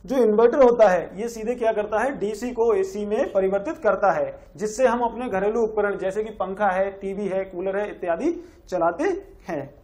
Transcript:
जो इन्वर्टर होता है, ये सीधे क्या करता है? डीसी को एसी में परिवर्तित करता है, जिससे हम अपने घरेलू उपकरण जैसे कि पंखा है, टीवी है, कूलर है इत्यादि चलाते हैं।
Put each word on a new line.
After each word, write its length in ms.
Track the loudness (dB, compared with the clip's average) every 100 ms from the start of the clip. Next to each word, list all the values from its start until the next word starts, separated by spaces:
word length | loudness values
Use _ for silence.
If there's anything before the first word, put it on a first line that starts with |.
जो 100 | 0
इन्वर्टर 480 | 2 4 6 4 8
होता 240 | 6 8 6
है, 320 | 6 -2 -8
ये 60 | -10
सीधे 260 | -6 -6
क्या 160 | -2 0
करता 280 | 0 -2 -2
है? 180 | -2 -2
डीसी 320 | -6 -4 -6
को 220 | 0 2
एसी 320 | 2 0 -4
में 260 | -4 -2 0
परिवर्तित 460 | 0 0 0 -4 -2
करता 340 | 0 2 2
है, 280 | 2 -2 -6 -20
जिससे 320 | -8 -6 2 2
हम 120 | 2
अपने 300 | -2 -4 -4
घरेलू 320 | -2 0 0
उपकरण 360 | 0 0 0 0
जैसे 260 | -4 -4
कि 60 | -6
पंखा 380 | -6 -6 0 0
है, 240 | 2 -2
टीवी 360 | -4 -8 -6 -4
है, 160 | -4
कूलर 320 | -4 -4 -4 -2
है 120 | -6
इत्यादि 540 | -6 -4 -2 -2 -4 -10 -20 -8
चलाते 340 | 0 0 0 -2 -2 -8 -18 -8
हैं। 280 | -8 -8 -16